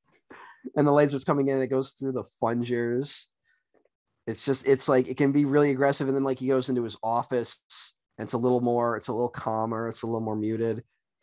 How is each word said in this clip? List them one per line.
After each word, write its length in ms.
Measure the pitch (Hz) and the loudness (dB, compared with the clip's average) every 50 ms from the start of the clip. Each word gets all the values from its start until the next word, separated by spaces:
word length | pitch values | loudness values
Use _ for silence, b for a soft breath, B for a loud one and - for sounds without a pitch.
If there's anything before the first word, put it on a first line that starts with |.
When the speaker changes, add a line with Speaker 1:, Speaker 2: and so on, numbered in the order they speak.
| _ _ _ _ | _ _ _ _
Speaker 1:
<laughs> 580 | _ - - - - - - _ - - - | _ -20 -20 -20 -20 -20 -20 _ -14 -4 0
Speaker 2:
and 100 | 151 143 | 2 4
the 60 | 147 | 6
lights 200 | 143 147 147 139 143 | 6 6 6 4 2
is 100 | - - | 0 0
coming 240 | - 151 143 139 139 | 0 2 2 2 2
in, 120 | 135 135 | 0 0
it 60 | 131 127 | 0 0
goes 240 | 131 131 131 - | 0 -2 -2 -4
through 200 | - - 135 135 | -6 -6 -6 -4
the 120 | 127 123 110 - _ - | -4 -4 -6 -8 _ -4
fungers. 840 | 123 113 120 120 120 120 123 120 120 117 120 123 143 151 - - - - _ _ _ _ _ _ _ _ _ _ _ _ _ _ _ _ _ _ _ | -2 0 0 0 -2 -2 -2 -2 -2 0 -2 -2 -2 -4 -6 -8 -10 -12 _ _ _ _ _ _ _ _ _ _ _ _ _ _ _ _ _ _ _
It's 180 | - 110 - - | -8 -8 -4 -2
just, 220 | 139 135 - - | -2 -2 0 2
it's, 220 | - 139 131 - - | 2 2 4 4 4
like, 180 | 139 127 123 - | 4 4 2 2
it 80 | 131 | 0
can 140 | - 147 139 | 0 2 2
be 140 | 139 147 147 | 4 2 2
really 260 | 139 139 147 147 147 | 4 4 4 4 4
aggressive. 380 | 135 131 143 139 139 - 147 135 | 2 2 2 2 2 0 0 0
And 80 | 135 | 0
then, 80 | 139 135 | 0 0
like, 160 | 135 131 127 | 0 -2 -2
he 80 | 127 131 | 0 0
goes 200 | 135 131 127 - | 2 2 0 0
into 140 | 127 123 | -2 -2
his 140 | 117 110 101 - | -2 -4 -6 -8
office 580 | - 110 117 120 123 - 131 120 117 - - - _ - - - - - - _ _ _ _ - | -6 -4 -4 -4 -4 -2 -4 -4 -4 -4 -8 -12 _ -12 -10 -10 -10 -10 -14 _ _ _ _ -12
and 60 | 110 | -8
it's 60 | 101 | -4
a 60 | - 117 | -2 0
little 220 | 120 127 127 123 | 2 2 2 2
more, 340 | 120 123 120 120 120 120 117 | 2 2 0 2 0 0 -2
it's 100 | 104 - - | -2 -4 -4
a 40 | |
little 160 | 117 113 123 120 | -2 -2 -2 -2
calmer, 600 | - - - - 110 110 110 113 113 110 117 117 | -4 -6 -6 -4 -2 -2 -2 -2 -2 -4 -4 -6
it's 140 | 113 - | -6 -6
a 40 | - | -6
little 140 | 113 113 113 | -4 -4 -4
more 140 | 110 107 107 | -2 -2 -2
muted. 480 | 107 107 110 113 110 117 117 107 113 - _ _ _ _ _ _ _ | -2 -2 -2 -2 -2 -2 -2 -2 -4 -8 _ _ _ _ _ _ _